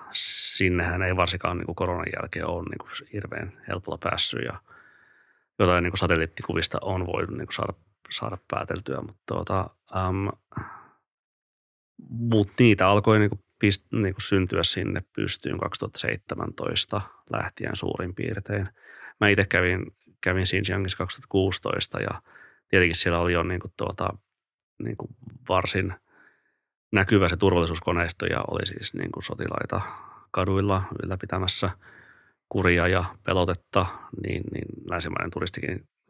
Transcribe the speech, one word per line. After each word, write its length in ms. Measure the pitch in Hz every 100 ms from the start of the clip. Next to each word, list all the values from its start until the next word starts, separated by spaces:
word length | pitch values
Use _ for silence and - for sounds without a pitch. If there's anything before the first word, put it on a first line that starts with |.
| -
sinnehän 920 | - - - - - 95 90 87 87
ei 140 | 92 92
varsinkaan 420 | 87 87 85 87
niinku 160 | 82
koronan 320 | 85 90 87 - -
jälkeen 300 | - 85 80
ole 160 | 87
niinku 240 | 82 - - - -
hirveän 500 | 104 - - 95 - -
helpolla 300 | 95 95 80
päässyt, 420 | 85 82 - -
ja 160 | - - _ - - _ _ _ _ _ _ -
jotain 240 | 92 90
niinku 140 | 87 -
satelliittikuvista 840 | 90 85 82 - - 82 82 -
on 240 | - 92 90
voinut 300 | - 87 -
niinku 160 | -
saada, 200 | - - - _ _ -
saada 280 | - 113 98 -
pääteltyä, 500 | - - - - 67
mut 160 | - - -
tuota, 440 | 87 90 95 92 _ _ 95
äm, 320 | 92 95 98 - _ - - - - _ _ _ _ _ _ _ _ _ _ _ -
mut 400 | 117 117 113 101 -
niitä 300 | 123 98 95
alkoi 300 | 104 101 107
niinku 180 | 104 101 _ -
pist-, 340 | 101 98 - 110
niinku 180 | 98 90
syntyä 420 | - 98 92 90
sinne 400 | 82 - - 92 - -
pystyyn 420 | 92 - - -
kaksituhatta 400 | - - - -
seitsemäntoista 1000 | - - - - - - - - - 101 98 - -
lähtien 440 | - - - - -
suurin 380 | - - 90
piirtein. 540 | 92 - 104 - 101 95 _ - - - -
Mä 80 | 104
ite 180 | 98 92
kävin, 400 | 95 90 90 - _ _ -
kävin 260 | 92 92 90
Xinjiangissa 520 | 92 92 95 95 -
kaksituhatta 300 | 92 - -
kuusitoista 680 | 98 95 90 - - - -
ja 220 | - - _ - - _ -
tietenkin 280 | 95 87 85
siellä 220 | 90 85
oli 140 | 87
jo 100 | 85
niinku 300 | 87 90 - -
tuota, 320 | - - 92 98 _ _ _ _ _ -
niinku 260 | - - - - - - -
varsin 460 | 92 92 98 95 90 _ _ _ _ _ _ _ _ -
näkyvä 360 | 98 95 104 90
se 80 | 87
turvallisuuskoneisto 880 | 98 87 82 82 - 87 85 - 90
ja 140 | - -
oli 180 | - -
siis 280 | - -
niinku 280 | 50 50 50
sotilaita 580 | - - 50 - - - - - - - _
kaduilla 520 | - 92 98 101 95 95 -
ylläpitämässä 680 | - 92 98 92 92 - 95 - - - - - _ _ -
kuria 400 | 104 90 87 87
ja 160 | 92 90 -
pelotetta, 600 | - 92 90 85 _ 98 87 - - - -
niin, 160 | - -
niin 140 | - - - -
länsimainen 400 | 87 82 - 90
turistikin, 580 | 87 87 - - 92 - _ _